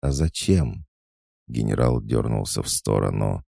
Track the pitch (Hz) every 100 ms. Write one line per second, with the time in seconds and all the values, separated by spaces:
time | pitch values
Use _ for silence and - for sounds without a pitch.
0 | 71 67 80 - - 95 65 - - _
1 | _ _ _ _ - 57 53 50 60 60
2 | 52 58 53 55 50 52 - - - 50
3 | 50 50 52 50 -